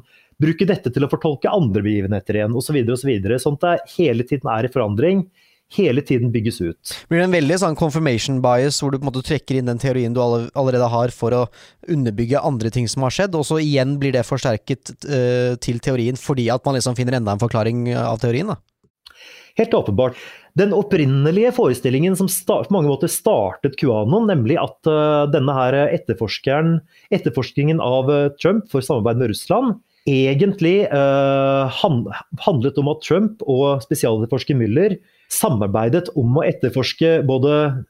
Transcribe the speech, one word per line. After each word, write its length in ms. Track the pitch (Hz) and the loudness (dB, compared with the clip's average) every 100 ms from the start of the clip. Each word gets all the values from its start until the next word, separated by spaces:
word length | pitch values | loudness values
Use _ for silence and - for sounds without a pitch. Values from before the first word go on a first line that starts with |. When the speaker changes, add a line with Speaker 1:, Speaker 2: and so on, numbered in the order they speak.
| - _ _ - | -8 _ _ -2
Speaker 1:
bruke 240 | 151 160 185 | -2 2 0
dette 240 | 185 120 | 0 -2
til 140 | 131 139 | -2 -2
å 20 | |
fortolke 380 | - 165 139 - | 0 -2 -2 0
andre 320 | 208 131 98 | 2 2 0
begivenheter 560 | 101 104 95 104 - | 0 0 -2 -4 -2
igjen, 220 | 104 107 127 | -2 -2 -2
og 60 | - | -2
så 80 | |
videre 220 | 147 113 123 | -2 0 -2
og 20 | |
så 80 | 139 | -2
videre. 320 | 104 95 127 | -2 0 -2
Sånn 160 | 151 | -2
at 80 | 147 | 0
det 300 | 175 170 - | 0 0 -2
hele 300 | - 160 113 120 | 0 0 0 -2
tiden 240 | 143 135 | -4 -2
er 160 | 110 123 | -2 -2
i 40 | |
forandring, 460 | 131 107 104 160 196 180 _ _ _ _ - | -2 0 0 2 2 -2 _ _ _ _ 0
hele 260 | 175 127 | 2 0
tiden 300 | 139 131 120 | 0 0 0
bygges 240 | 113 107 - | 0 -2 -4
ut. 380 | 87 - - - - | -6 -6 -14 -16 -2
Speaker 2:
Blir 160 | 170 | 0
det 60 | 185 | 2
en 80 | 175 | 2
veldig 220 | 143 180 | 2 0
sånn 160 | 180 151 | 0 0
confirmation 640 | 160 151 156 117 - 131 | -2 0 0 0 -2 0
bias, 380 | 123 123 139 - | 2 2 2 -2
hvor 80 | 139 | -2
du 80 | 135 | -2
på 80 | 143 | -4
en 60 | |
måte 100 | 127 | -6
trekker 380 | 127 147 - 131 | -4 -4 -2 -2
inn 100 | 123 | -2
den 80 | 120 | -2
teorien 340 | 135 127 117 | -2 0 0
du 60 | 123 | 0
alle-, 320 | 120 117 117 143 | 0 0 -2 -2
allerede 320 | 131 127 120 | 0 2 0
har 240 | 117 123 | 0 -2
for 160 | - 113 | -2 0
å 140 | 123 120 - - _ - | 0 0 -6 -20 _ -4
underbygge 560 | 156 120 104 117 139 | -2 0 -2 -2 0
andre 320 | 160 127 110 | 0 -2 -2
ting 160 | 123 117 | -2 -4
som 160 | - 131 | -2 -2
har 80 | |
skjedd, 240 | - 196 165 | -2 -2 -2
og 80 | 143 | -2
så 160 | 160 | -2
igjen 320 | 151 139 131 143 | 0 0 0 -2
blir 80 | 139 123 | -2 -2
det 80 | 117 | -2
forsterket, 640 | 131 135 107 - 131 - - - | -2 -2 -2 -4 -8 -8 -14 -4
eh, 480 | 135 123 123 123 | -2 0 0 -2
til 240 | 123 - 120 | -2 -4 -4
teorien 400 | - 131 117 131 | -2 -2 -2 -4
fordi 320 | - 135 113 | -4 -2 0
at 160 | 127 143 | 0 -2
man 80 | 135 | -2
liksom 180 | 113 123 | -2 -2
finner 220 | 123 127 | -2 -2
enda 180 | 104 101 | -2 -2
en 60 | 117 | -2
forklaring 480 | 117 110 120 120 | 0 -2 -2 -2
av 240 | 123 120 113 | -2 -2 -2
teorien, 320 | 120 120 208 | -2 -2 -4
da? 80 | - _ _ _ _ _ - - - - | -8 _ _ _ _ _ -20 -20 -20 -6
Speaker 1:
Helt 160 | - 226 | -2 2
åpenbart. 480 | 214 - 101 127 - - - - 156 | 2 2 0 0 -2 -16 -20 -4 0
Den 160 | 208 | 2
opprinnelige 800 | 190 202 190 139 139 147 185 240 | 2 2 2 2 2 2 2 2
forestillingen 640 | 247 175 123 127 131 175 185 | 2 2 2 0 2 2 0
som 80 | 190 | -2
sta-, 380 | - - 196 - | -2 -2 -2 0
på 80 | |
mange 160 | - 147 | 0 2
måter 160 | 139 - | 0 -2
startet 720 | - 220 151 98 - 139 - | 0 0 2 0 -2 -4 0
QAnon, 480 | 139 107 107 196 220 | 0 2 2 2 2
nemlig 320 | 170 113 165 | 2 2 0
at, 240 | - - 160 | -2 -4 0
eh, 400 | 151 151 147 147 | 2 2 2 2
denne 240 | 151 135 | 2 0
her 240 | 135 127 135 143 | 0 2 2 2
etterforskeren, 840 | 170 - 110 107 - - 143 165 165 - _ _ | 0 -4 -4 -4 -4 -2 0 2 0 -4 _ _
etterforskningen 640 | 190 151 143 123 - 143 160 | -2 0 -2 -4 -2 0 0
av, 320 | 120 131 131 | 0 0 2
eh, 200 | 143 143 143 | 2 0 0
Trump 240 | 165 220 214 | 0 0 -2
for 160 | 135 | -4
samarbeid 400 | - 131 110 117 | 0 0 0 0
med 80 | 123 | -2
Russland, 480 | 101 - 202 262 196 _ _ | -4 -2 0 0 -4 _ _
egentlig, 800 | - 135 135 139 202 196 165 196 | 0 2 2 2 0 2 2 2
eh, 840 | 202 143 139 139 139 135 135 135 131 - | 2 2 2 2 2 2 2 0 -2 0
han-, 240 | 202 127 117 - - - | 0 0 -2 -10 -14 -4
handlet 320 | - 147 131 143 | -2 0 0 0
om 140 | 139 | -2
at 80 | 156 | -2
Trump 400 | - 165 214 214 - | 0 0 0 -2 -2
og 320 | 131 139 135 | 0 2 0
spesialetterforsker 800 | - 143 131 110 113 131 - 135 | -2 -2 0 0 0 -2 0 0
Mueller 400 | 110 123 202 185 _ _ _ | 2 2 2 -2 _ _ _
samarbeidet 800 | - 220 113 101 104 117 175 175 | -2 0 0 0 0 2 0 0
om 220 | - 117 139 | 0 2 2
å 80 | |
etterforske 800 | 185 160 127 131 127 - 165 160 | 0 0 -2 -2 -4 0 2 2
både 640 | 143 131 143 147 151 131 | 2 2 2 2 0 -4